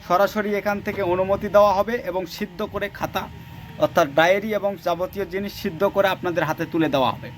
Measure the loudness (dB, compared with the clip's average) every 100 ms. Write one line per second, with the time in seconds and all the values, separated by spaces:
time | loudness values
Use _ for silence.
0 | 2 4 4 2 -2 -2 -2 -4 -4 -4
1 | 0 0 0 0 4 6 6 4 0 -2
2 | -4 -6 -6 -8 -8 -6 -6 -4 -6 -4
3 | -4 -4 -8 -14 -16 -16 -16 -2 0 4
4 | 2 4 4 4 2 -2 -2 -2 -2 -2
5 | -2 -4 -6 -4 -6 -4 -6 0 0 4
6 | 2 2 -2 0 0 -2 -2 0 2 4
7 | 2 0 -8